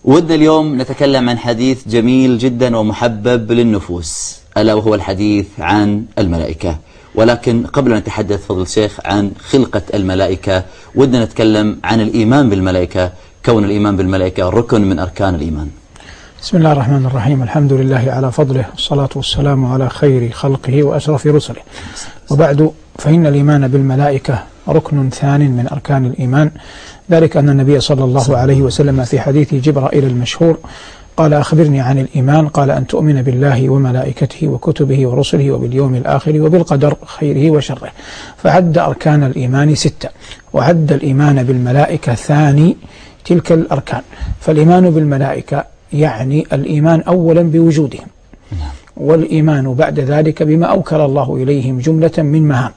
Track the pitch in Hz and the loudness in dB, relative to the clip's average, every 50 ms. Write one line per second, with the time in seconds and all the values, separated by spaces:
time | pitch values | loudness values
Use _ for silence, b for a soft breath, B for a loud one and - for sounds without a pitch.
0 | - - 135 170 175 156 165 156 156 156 156 156 156 156 143 123 127 127 135 - | 4 4 4 4 4 2 2 2 4 4 4 2 0 0 -2 -4 -4 -6 -4 -2
1 | 147 139 135 131 123 120 120 113 117 123 117 110 123 131 131 127 - 110 110 120 | 0 0 2 0 0 -2 -4 -4 -4 -4 -2 0 0 -2 -2 -2 -6 -2 0 0
2 | 113 123 127 131 131 127 123 110 123 131 120 117 127 123 117 113 107 107 104 - | 2 2 2 4 4 2 2 2 0 -2 0 0 -2 0 0 0 -2 -2 -2 -2
3 | 120 120 113 104 104 120 123 123 110 107 117 117 120 117 107 98 - - 87 87 | -4 -4 -4 -2 -2 0 0 0 0 0 0 2 2 2 0 -2 -4 -6 -8 -8
4 | 82 - - - - - - - _ - - 104 110 113 107 107 107 110 107 101 | -8 -10 -10 -10 -12 -12 -14 -18 _ -6 -2 0 0 2 2 2 2 0 0 0
5 | 90 98 98 92 104 104 104 101 95 - - - 80 87 101 107 104 104 104 104 | -2 -6 -4 -2 0 0 0 0 -2 -4 -10 -8 -4 0 0 2 2 0 0 -4
6 | 117 - - - 104 87 82 82 78 - 82 - - 85 78 78 b b b b | -6 -6 -4 -4 -2 -2 -2 -4 -4 -6 -8 -6 -6 -6 -6 -6 b b b b
7 | b b b 107 110 117 120 120 - 127 117 117 120 - - 147 135 123 113 107 | b b b 0 2 2 2 0 -2 -2 0 0 -2 -2 -2 0 0 2 0 0
8 | - 107 - 107 104 95 101 98 - - 101 92 92 - - 110 107 101 - - | -2 -6 -6 -6 -4 -4 -4 -6 -4 -6 -6 -6 -4 -2 0 0 0 0 -4 -8
9 | - - 98 104 101 98 95 - - - - 135 120 - - 104 - - - 101 | -6 -4 -2 -2 -2 -2 -6 -10 -8 -2 0 0 0 0 -2 -6 -6 -4 -4 -4
10 | 95 92 92 95 98 90 95 92 - 101 95 92 90 B B B B B B 127 | -2 -2 0 0 0 -2 -2 -4 -2 -2 -2 -2 -2 B B B B B B 2
11 | 135 135 120 123 113 - - - 113 110 107 107 104 107 101 - - 90 110 117 | 2 2 2 0 -2 -2 -2 0 2 2 2 2 0 -2 -4 -4 -4 -2 0 0
12 | 107 107 - 117 110 107 127 147 143 113 101 95 92 95 92 92 90 87 - 92 | 0 0 0 0 2 2 2 2 2 2 2 0 0 0 0 0 -2 -2 -2 -2
13 | 90 90 b b b b b b - - 120 110 104 98 104 104 104 104 101 92 | -2 -2 b b b b b b 0 0 2 2 2 0 0 0 0 0 0 0
14 | 95 92 95 95 92 92 - - 92 90 92 117 120 - - 107 101 95 95 76 | 0 0 0 0 -2 -2 -2 -2 -2 0 0 0 0 2 0 2 2 0 0 -2
15 | 92 92 - - 101 95 90 78 76 82 78 76 76 73 - - _ _ B B | -4 -8 -4 -4 -2 -2 -2 -4 -4 -6 -6 -6 -8 -10 -12 -16 _ _ B B
16 | B B B B B B B B - - - 175 160 156 151 139 120 113 143 139 | B B B B B B B B -8 -2 0 2 2 2 2 2 0 0 0 0
17 | 131 127 131 131 98 139 147 131 127 110 - 156 143 135 135 131 131 131 135 127 | 0 -2 -2 -2 0 0 0 0 -2 -2 0 0 2 2 2 2 2 0 0 0
18 | 120 135 123 131 135 131 120 - 151 135 131 131 110 - - - - - 147 143 | 0 -2 -2 -2 -4 -2 0 0 0 0 0 -2 -4 -6 -6 -8 -6 -2 -2 -2
19 | 139 131 - 139 131 - - - 139 143 139 135 131 123 131 131 131 123 - - | -2 -2 -4 -6 -6 -4 -2 -2 0 0 0 0 0 0 0 -2 -2 -4 -2 0
20 | 156 143 131 123 117 117 - - - 139 135 - - 131 127 143 147 139 165 147 | 2 2 2 2 0 -4 -6 -4 -2 -2 -2 -2 -2 -2 0 2 2 0 0 -2
21 | - 151 151 135 - 151 147 151 - - 120 - - B B B B B B B | -2 -2 -2 0 0 2 2 2 0 -2 -14 -16 -18 B B B B B B B
22 | B B B B B - 147 143 165 - - 143 156 156 156 - - - _ - | B B B B B -2 2 2 2 2 4 2 2 0 0 -6 -20 -20 _ -6
23 | - 147 160 175 165 151 139 143 143 147 151 143 139 127 135 139 135 135 131 135 | 0 2 2 4 4 2 2 2 2 4 4 2 2 2 0 0 2 2 0 2
24 | 143 143 139 131 - - 127 98 - - - - - - 151 160 - - 151 143 | 0 0 0 -2 -4 -4 -6 -6 -6 -12 -20 -14 -6 0 0 0 0 0 -2 -2
25 | 135 131 - - 143 139 139 143 147 139 127 120 120 - 143 139 - - 143 135 | -2 -2 -4 -2 -2 0 2 2 2 2 0 -2 -4 -4 -6 -8 -4 -2 0 0
26 | 127 123 - - 131 123 131 143 156 151 156 B B B B B B B B B | 0 -2 -2 -2 -2 0 2 2 0 0 -2 B B B B B B B B B
27 | B - 170 165 160 151 - 160 139 147 139 135 135 135 147 131 120 - 151 131 | B 0 2 4 4 2 2 2 2 4 2 2 4 2 2 2 2 0 0 0
28 | 135 127 123 139 123 135 139 120 123 139 139 135 139 127 - - 143 143 135 135 | 0 0 0 0 2 2 2 2 2 2 2 2 2 0 0 0 0 2 2 0
29 | 123 - - 131 - 143 135 151 147 - 156 135 127 156 143 139 131 135 - 147 | -2 -2 -2 -2 0 0 2 2 2 2 0 0 0 0 0 0 -2 0 0 0
30 | 135 131 123 123 123 120 - - 165 165 160 160 B B B B B B B B | 0 0 0 -2 -4 -4 -2 0 2 2 2 0 B B B B B B B B
31 | B B - - 160 151 147 147 135 - 160 151 165 147 139 135 123 127 135 139 | B B -2 0 2 2 2 2 0 2 2 2 4 4 2 0 0 0 0 0
32 | 131 123 - 143 127 135 147 160 156 147 - 147 143 135 139 135 131 - - - | -2 -2 -2 0 2 2 2 2 2 0 0 0 0 0 0 -2 -2 -2 -2 0
33 | 156 151 143 135 123 131 123 127 135 143 131 120 135 135 131 139 135 127 123 127 | 2 2 2 2 0 0 0 0 0 0 2 2 0 2 2 2 0 0 0 -2
34 | 135 135 127 - 151 - - - - 147 127 123 - 170 139 - 147 135 135 139 | -4 -4 -2 -4 -4 -4 -4 -4 -4 -4 -4 -2 -4 -4 -2 0 0 0 2 0
35 | 131 123 123 143 139 - - 147 139 139 135 123 127 120 123 131 139 135 127 120 | 0 0 0 -2 0 0 0 0 0 0 -2 -2 -4 -2 -2 0 0 0 0 -2
36 | - - 143 135 - 160 151 151 156 156 170 180 165 - 151 139 143 147 - - | 0 0 -2 0 0 0 0 2 2 2 2 2 2 0 0 2 2 0 0 -2
37 | - - - - 151 147 143 139 143 165 156 147 131 - 127 - - - B B | -10 -20 -8 -6 -4 -2 0 2 2 2 2 2 0 -4 -10 -12 -12 -18 B B
38 | B B B B B B B B - - 143 185 180 170 151 170 156 156 131 - | B B B B B B B B 0 2 2 4 2 2 0 0 0 0 -4 -2
39 | - 156 151 147 143 131 131 - 127 123 131 139 147 151 151 - - 151 - - | 0 2 2 2 2 0 -2 -2 -2 0 0 2 2 2 2 2 0 -2 -4 -4
40 | - - B B B B B B B B - - 120 156 175 165 156 143 143 - | -12 -14 B B B B B B B B -2 0 2 2 2 2 2 0 0 0
41 | - 147 131 139 147 147 143 135 123 123 131 127 123 123 127 143 151 - 170 151 | 0 0 2 2 4 4 2 2 2 0 0 0 0 0 2 2 2 0 -2 -4
42 | - - 117 - - - 147 147 156 143 139 147 156 180 - - B B B B | -4 -4 -4 -4 -2 0 2 2 4 4 4 4 4 4 2 -2 B B B B
43 | B B B B - - 175 170 - - 175 160 165 - 165 139 - - - - | B B B B -2 0 0 0 2 2 2 2 2 -2 -4 -4 -4 -6 -8 -8
44 | - - B B B B B B - - 160 151 156 165 180 185 185 180 156 160 | -8 -14 B B B B B B -2 0 2 4 4 6 6 6 4 4 4 2
45 | 156 147 143 131 139 139 147 131 - - 143 143 - - - _ _ - - 143 | 2 0 0 0 -2 -2 -4 -6 -6 -6 -6 -6 -6 -8 -16 _ _ -8 -2 0
46 | 156 151 113 110 127 131 139 156 - - - 139 147 - 156 147 151 160 165 165 | 0 0 -2 -4 -4 -2 -2 -2 -2 -2 -4 -4 -2 -2 -2 0 2 2 2 2
47 | - - 175 185 165 165 160 170 170 165 151 165 165 165 151 156 151 120 - - | 2 0 0 2 2 2 2 2 2 2 2 2 2 4 2 2 -2 -2 -6 -12
48 | - - _ - _ - - B B B B 82 73 B B B B B _ - | -18 -20 _ -20 _ -20 -20 B B B B -10 -8 B B B B B _ -6
49 | 143 143 160 160 160 - 165 156 151 156 151 143 131 135 123 127 160 156 147 151 | 0 0 2 2 2 0 0 0 2 2 2 0 -2 -2 0 -2 -2 0 0 -2
50 | 135 131 147 151 156 156 151 - 160 151 156 165 170 - - 196 - - 160 156 | -2 0 0 2 0 0 0 0 0 2 2 2 2 0 0 -2 -2 -2 0 0
51 | 151 139 135 143 131 131 151 131 131 135 143 139 123 131 131 123 123 156 160 156 | 0 0 0 -2 -2 -2 -4 -4 -2 -2 -2 -2 -2 -2 -4 -2 -2 0 0 2
52 | 160 160 - 175 156 143 147 160 156 147 139 123 127 117 - | 0 0 0 0 -2 0 2 2 2 2 0 0 -2 -4 -8